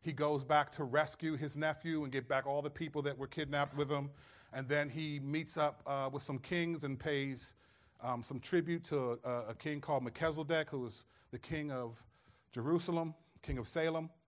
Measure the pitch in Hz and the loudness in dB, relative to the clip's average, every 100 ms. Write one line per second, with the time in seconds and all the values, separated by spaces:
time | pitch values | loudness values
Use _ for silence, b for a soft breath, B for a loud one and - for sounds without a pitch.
0 | 160 139 147 147 131 151 139 - 139 139 | -4 0 2 2 6 6 6 -2 2 4
1 | 151 - 160 151 147 147 156 151 165 156 | 4 0 -2 -2 -2 0 0 0 -2 -2
2 | 143 135 127 135 135 143 147 147 160 147 | 0 -2 2 2 2 0 -2 -4 -4 -2
3 | 143 127 135 - 147 143 143 143 143 147 | -2 -2 -6 -4 0 2 2 2 0 0
4 | 139 143 B B B 127 127 147 147 135 | -2 -8 B B B -8 2 2 2 -2
5 | 156 147 139 156 156 - 151 147 - 139 | -4 -2 -2 -2 -2 2 2 2 -2 0
6 | 135 135 - 135 - 175 170 165 139 135 | 0 -2 -4 -6 0 0 2 0 -2 -2
7 | 160 143 139 127 - - b b b b | 0 0 0 -4 -10 -16 b b b b
8 | 120 123 117 135 - 175 165 170 170 147 | -4 -4 -4 -8 2 2 4 -2 0 0
9 | 127 120 127 120 110 113 156 147 143 143 | 0 0 0 -2 -2 -6 -4 -4 2 2
10 | 123 - 160 156 151 160 151 143 123 - | 0 0 0 0 0 0 0 -2 -4 -8
11 | - b b 123 - 160 147 131 120 117 | -18 b b -12 -6 -4 -2 -4 -6 -8
12 | - b b b b - 123 170 175 170 | -18 b b b b -4 2 2 4 0
13 | 165 156 b b - 131 113 170 160 160 | 0 -6 b b -4 -4 -2 0 2 0
14 | 165 - | -4 -12